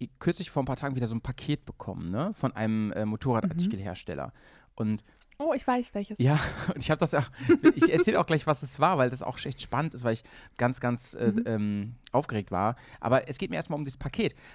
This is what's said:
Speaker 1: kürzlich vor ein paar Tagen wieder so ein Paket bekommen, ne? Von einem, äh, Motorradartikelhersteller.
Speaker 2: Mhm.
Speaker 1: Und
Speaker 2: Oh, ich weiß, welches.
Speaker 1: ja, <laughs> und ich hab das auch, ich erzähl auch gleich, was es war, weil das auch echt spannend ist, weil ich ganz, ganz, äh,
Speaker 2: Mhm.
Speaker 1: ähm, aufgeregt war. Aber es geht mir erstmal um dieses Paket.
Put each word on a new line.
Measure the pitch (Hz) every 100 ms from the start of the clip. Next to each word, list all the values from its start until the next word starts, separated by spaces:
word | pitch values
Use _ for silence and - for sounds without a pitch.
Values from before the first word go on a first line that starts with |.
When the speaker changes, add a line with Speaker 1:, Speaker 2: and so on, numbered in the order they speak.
| 123 -
Speaker 1:
kürzlich | 170 - 170
vor | 147
ein | 131
paar | 127
Tagen | 143 131
wieder | 117
so | 113
ein |
Paket | - 123 - 147 -
bekommen, | - - 92 85
ne? | 101 185 -
Von | 131 -
einem, | 110 110 107
äh, | 95 107
Motorradartikelhersteller. | 107 135 113 185 160 185 101 98 87 - 73 64
Speaker 2:
Mhm. | - - - _ -
Speaker 1:
Und | 107 107 - _ _ -
Speaker 2:
Oh, | 302
ich | 285 -
weiß, | 247 240
welches. | 202 202 208
Speaker 1:
ja, | 123 151
<laughs> | - - - 143
und |
ich | -
hab | 156
das | 170
auch, | 147 123 - 131 349 - -
ich | 339
erzähl | 339 339 -
auch | 170
gleich, | 156 -
was | 147
es | 135 -
war, | 165 165
weil | 127
das | 127
auch | - - 147
echt | -
spannend | - 123 160
ist, | -
weil | 123
ich | 113 - - - -
ganz, | 123 127
ganz, | 120 120 -
äh, | - 117
Speaker 2:
Mhm. | 226 233
Speaker 1:
ähm, | 110 104 104 104 120 -
aufgeregt | - 151 110 98
war. | 92 107 123 - -
Aber | - 131 -
es | 135
geht | -
mir | 160
erstmal | - 151
um | 139
dieses | -
Paket. | 139 - 190 - -